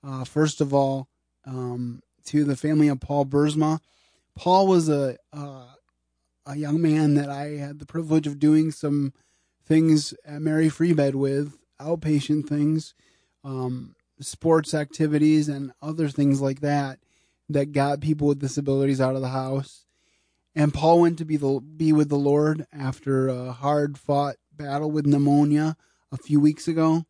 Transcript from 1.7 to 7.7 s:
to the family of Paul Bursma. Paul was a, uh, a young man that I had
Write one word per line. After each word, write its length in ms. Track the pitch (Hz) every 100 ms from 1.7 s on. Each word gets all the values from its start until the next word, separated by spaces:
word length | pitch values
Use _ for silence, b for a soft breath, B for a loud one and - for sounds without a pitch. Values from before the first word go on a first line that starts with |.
| 123 123 120 _ _ -
to 180 | 147
the 120 | 143 135
family 320 | 151 151 147
of 120 | 135
Paul 240 | - 143
Bursma. 560 | 139 143 151 151 156 160 _ _ _ _ _
Paul 320 | - - 185 196
was 240 | 180 160
a, 260 | 147 135 120 _
uh, 360 | 147 143 135 123 _ _ _ _ _ _ _
a 120 | - 143
young 260 | 147 151
man 320 | 170 151 151
that 160 | 143 143
I 220 | 139 147
had 260 | 147 143